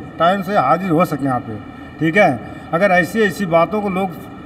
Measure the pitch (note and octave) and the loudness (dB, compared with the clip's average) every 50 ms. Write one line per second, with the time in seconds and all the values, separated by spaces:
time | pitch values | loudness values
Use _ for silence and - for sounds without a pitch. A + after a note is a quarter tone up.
0 | - - - - E3 F3 G3 G3+ F3 F3+ G#3 F#3+ C3 C3 D#3+ E3+ F#3+ F#3+ D#3 D#3+ | -10 -12 -2 2 2 2 2 2 -2 0 0 2 4 4 2 2 2 2 2 2
1 | F3+ - D#3 C3 C#3 C#3 B2+ A#2+ - A#2 A2 G#2 - - - - - - - - | 2 2 0 -2 -2 -2 -2 -2 -4 -6 -10 -10 -12 -14 -16 -16 -18 -18 -6 -2
2 | D3 E3 D#3+ G#3 G3+ D#3+ B2+ A2 - - - - - - - E3 G3+ G3 F3+ F3+ | -2 2 4 6 4 4 4 0 -6 -12 -14 -14 -8 -4 0 0 2 4 4 2
3 | E3+ - - A3+ G#3+ F#3+ - - G3+ E3 E3 E3 E3+ E3 G#3 G#3+ G3+ G3+ F#3 F#3 | 2 0 0 2 2 2 0 -2 -2 2 4 2 2 2 0 -4 -2 -2 -2 -2
4 | G3 F3+ D3+ - - - - - - | -2 -4 -6 -10 -14 -16 -16 -18 -8